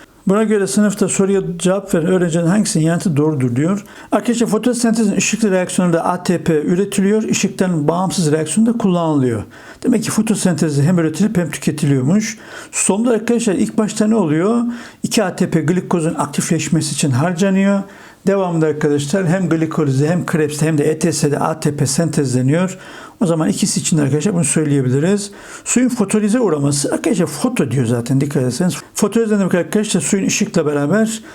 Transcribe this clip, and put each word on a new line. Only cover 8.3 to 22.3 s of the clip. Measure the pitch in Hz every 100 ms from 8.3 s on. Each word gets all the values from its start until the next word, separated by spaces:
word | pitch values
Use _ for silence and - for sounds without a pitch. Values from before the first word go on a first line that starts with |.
reaksiyonda | 151 156 - 226 226
kullanılıyor. | 208 175 165 147 127 110 92 - - -
Demek | - 233
ki | -
fotosentezde | - 214 208 190 151 160 143
hem | 143 180
üretilip | 160 151 208 214
hem | 165
tüketiliyormuş. | - - 143 147 139 131 202 220 - - - -
Solumda | - - 190 240
arkadaşlar | 226 226 240 226
ilk | 180 214 -
başta | 208 - 214
ne |
oluyor? | 226 170 151 185 240 240 233 - -
İki | - -
A | 190 -
T | 180
P | 170
glikozun | 143 180 180 180 156
aktifleşmesi | - - - - 160 156 165 151
için | - 156
harcanıyor. | 123 165 175 196 190 196 202 190 - - - -
Devamında | 196 185 165 156
arkadaşlar | 147 151 147 143 202 180
hem | 185 175
glikolizde | 160 156 - 151 131 147
hem | 180 -
Krebs'te | 165 151 147 156
hem | 156
de |
E | 147 156
T | 170
S'de | 156 151 143
A | 156 160
T | 180 147
P | 139
sentezleniyor. | - 165 156 139